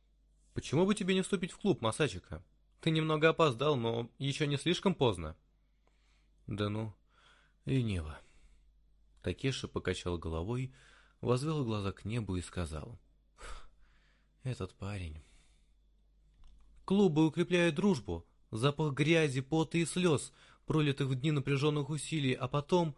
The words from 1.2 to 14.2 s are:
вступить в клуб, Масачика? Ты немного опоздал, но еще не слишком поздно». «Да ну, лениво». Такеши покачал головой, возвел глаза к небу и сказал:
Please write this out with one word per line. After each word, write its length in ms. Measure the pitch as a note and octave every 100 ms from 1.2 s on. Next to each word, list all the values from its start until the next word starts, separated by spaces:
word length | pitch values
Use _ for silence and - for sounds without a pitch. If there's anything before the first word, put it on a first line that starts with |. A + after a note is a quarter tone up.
вступить 300 | F#3 G3 F3
в 80 | -
клуб, 240 | G#3 E3
Масачика? 600 | A2 - C#3+ F2 - - - _ _ _
Ты 80 | E3
немного 400 | D#3+ D#3 D#3 D#3+
опоздал, 460 | D#3+ D#3 A2+ D3 C#3
но 340 | A2+ A#2 A#2 -
еще 280 | C#3 C3+ D3
не 100 | C#3+
слишком 380 | D#3+ F3 G3 -
поздно». 420 | C3 F2 D#2 - _ _ _ _ _ _ _ _ _ _ -
«Да 200 | G#2 G#2
ну, 280 | G#2+ A2 - _ _ _ _ _ _ -
лениво». 520 | C3+ A2+ F#2 D#2 C#2+ - - - _ _ _ _ _ _ _
Такеши 440 | F#2+ F2 C3+ C3 -
покачал 500 | F#2 - F#2 F2+ E2+
головой, 560 | E2+ E2 F#2 B2 C3 - - - _ -
возвел 460 | A#2 B2 D3 D3+ A#2
глаза 260 | G#2 G2
к 140 | - G2
небу 320 | A#2+ G2 F2+
и 40 |
сказал: 560 | - F#2 D#2+ D2+ - - _ _ _ - - - - _ - _ _ _